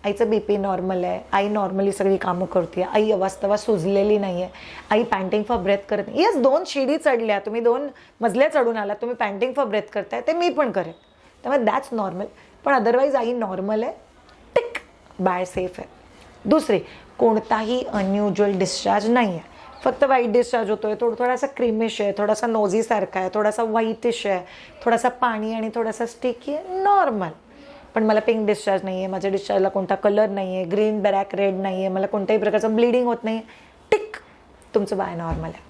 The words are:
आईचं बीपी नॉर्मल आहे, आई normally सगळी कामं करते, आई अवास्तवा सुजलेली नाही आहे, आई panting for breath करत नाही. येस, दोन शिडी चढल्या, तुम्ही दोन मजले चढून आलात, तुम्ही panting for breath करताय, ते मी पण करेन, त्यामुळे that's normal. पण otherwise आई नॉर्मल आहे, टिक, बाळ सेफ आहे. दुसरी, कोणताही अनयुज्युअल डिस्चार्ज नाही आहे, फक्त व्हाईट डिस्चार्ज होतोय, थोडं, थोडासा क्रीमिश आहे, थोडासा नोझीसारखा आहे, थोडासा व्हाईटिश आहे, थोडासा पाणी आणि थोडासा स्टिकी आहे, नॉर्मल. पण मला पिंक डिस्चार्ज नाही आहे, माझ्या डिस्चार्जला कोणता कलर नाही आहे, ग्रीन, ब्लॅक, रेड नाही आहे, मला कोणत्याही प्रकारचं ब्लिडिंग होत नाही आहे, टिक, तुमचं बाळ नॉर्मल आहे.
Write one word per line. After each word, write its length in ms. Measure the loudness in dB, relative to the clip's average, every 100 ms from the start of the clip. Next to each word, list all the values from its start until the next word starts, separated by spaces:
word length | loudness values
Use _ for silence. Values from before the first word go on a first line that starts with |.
आईचं 260 | -4 0 2
बीपी 260 | 0 0 -2
नॉर्मल 480 | 0 -2 -2 -2
आहे, 160 | -2 -6 -2
आई 160 | -2 0
normally 420 | 0 -2 0 -2
सगळी 260 | 0 0 2
कामं 300 | 0 -2 0
करते, 360 | 0 -2 -4
आई 280 | 0 2 2
अवास्तवा 460 | 0 -2 -2 -2 0
सुजलेली 600 | 0 0 2 2 4 2
नाही 240 | 0 -4
आहे, 100 | -6 -10 -18 -18 0
आई 120 | 0
panting 400 | 2 -2 0 -2
for 140 | 0 -2
breath 300 | 0 0 0
करत 160 | -4 -2
नाही. 160 | 0
येस, 140 | 2 4
दोन 280 | 4 2 0
शिडी 300 | -2 0 2
चढल्या, 420 | 2 2 0 -2
तुम्ही 220 | -2 0
दोन 280 | 2 2 -2 -10 -20 _
मजले 280 | -2 2 2
चढून 280 | 4 2 0
आलात, 200 | -4 -4
तुम्ही 200 | -6 -4
panting 280 | -4 -2 -2
for 120 | 0
breath 260 | 0 -2 -2
करताय, 280 | -8 -6 -4
ते 120 | -2
मी 160 | 0 0
पण 220 | 2 0
करेन, 220 | -2 -6 -12 _ _ -20 _
त्यामुळे 220 | -2 0
that's 400 | 2 2 0 -4
normal. 220 | -4 -6 -10 -12 -20 _
पण 100 | 2
otherwise 420 | 4 4 4 4 2
आई 160 | 0
नॉर्मल 500 | -2 -4 -4 -2 -2
आहे, 100 | -2 -8 -20 -20 -20 -20 -2
टिक, 180 | 0 0 -12 -14 _ -20 -2
बाळ 240 | 0 0
सेफ 300 | -2 -4 -6 -8
आहे. 100 | -16 -18 -20 -20 -20 -10
दुसरी, 340 | 2 2 4 0 -2 -18 -20 2
कोणताही 680 | 2 2 0 -2 0 -2 -2
अनयुज्युअल 640 | -2 0 0 0 2 2 2
डिस्चार्ज 520 | -2 0 0 2 2
नाही 200 | 2 2
आहे, 120 | -2 -10 -20 -20 -4
फक्त 200 | -4 0
व्हाईट 280 | 2 4 4
डिस्चार्ज 380 | 2 2 -2 -2
होतोय, 240 | -2 -2 -2
थोडं, 140 | -2 0
थोडासा 280 | -2 0 -4
क्रीमिश 540 | 0 0 0 -2 -2
आहे, 120 | -2 0
थोडासा 280 | 0 0 0
नोझीसारखा 720 | 0 2 0 0 0 0 -4
आहे, 100 | -2
थोडासा 280 | 0 0 0
व्हाईटिश 640 | 0 0 -2 -2 -2 -2 -2
आहे, 140 | -2 -4 -20 -20 -4
थोडासा 240 | 0 2 0
पाणी 460 | 0 -2 0 -4
आणि 160 | -4 -4
थोडासा 320 | -2 -4 -4 -6
स्टिकी 480 | -4 -6 -4 -6
आहे, 280 | -8 -6 -2
नॉर्मल. 480 | 2 4 4 0 -6 -8 -20 -20 -20 -20 -6
पण 80 | 0
मला 180 | 4 4
पिंक 260 | 2 2 2
डिस्चार्ज 380 | 0 0 -2
नाही 120 | -2 -4
आहे, 100 | -4
माझ्या 240 | -2 -2
डिस्चार्जला 380 | -2 0 2 2
कोणता 260 | 0 -2
कलर 340 | 0 2 4 2
नाही 280 | 0 -4 -4
आहे, 80 |
ग्रीन, 380 | -2 0 2 2
ब्लॅक, 320 | 2 2 0
रेड 200 | 0 0
नाही 220 | 0 -4 -2
आहे, 120 | -2
मला 180 | 0 0
कोणत्याही 360 | -2 2 2
प्रकारचं 340 | 2 2 2 4
ब्लिडिंग 300 | 4 4 2
होत 100 | -2
नाही 140 | -4 -6
आहे, 100 | -8 -20 -20 -20 -2
टिक, 260 | -2 -2 -14 -20 -20 -20 -20 -4
तुमचं 240 | -2 0 -4
बाळ 160 | -4
नॉर्मल 300 | -6 -6 -6
आहे. 180 | -8 -12